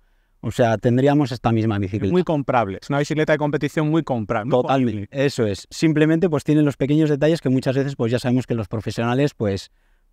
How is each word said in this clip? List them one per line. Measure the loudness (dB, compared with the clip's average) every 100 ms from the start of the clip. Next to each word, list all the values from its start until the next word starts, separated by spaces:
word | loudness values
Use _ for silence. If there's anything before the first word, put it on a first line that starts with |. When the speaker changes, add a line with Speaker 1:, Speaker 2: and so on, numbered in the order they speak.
| _ _ _ _
Speaker 1:
o | -8
sea, | 0 2 2
tendríamos | 2 4 4 4 0
esta | -2 0
misma | 0 0 -2
bicicleta. | -2 -2 0
Speaker 2:
Es |
muy | 0
comprable. | 0 -2 0 0 -2 -6
Es | -4
una | -4
bicicleta | -2 -2 0
de | 0
competición | 0 -2 -2 -2 0
muy | 0
comprable, | 0 -4 -2 -4 0
muy | 0
Speaker 1:
Totalmente. | 2 2 2 -2 -8
Speaker 2:
compatible. | -2 -2
Speaker 1:
Eso | 0 -2
es. | -2 -10
Simplemente, | -2 0 4 4 4 2
pues, | -2
tiene | 0 2
los | 2 0
pequeños | 0 2 2
detalles | 2 0 0
que | 0
muchas | 0 0 -2
veces, | -2 -2
pues, | -2
ya | -2
sabemos | 0 -2 -2
que |
los | -6 -4
profesionales, | -6 -8 -4 -2 0 -2
pues, | -2 -4 -4 -8 _ _ _ _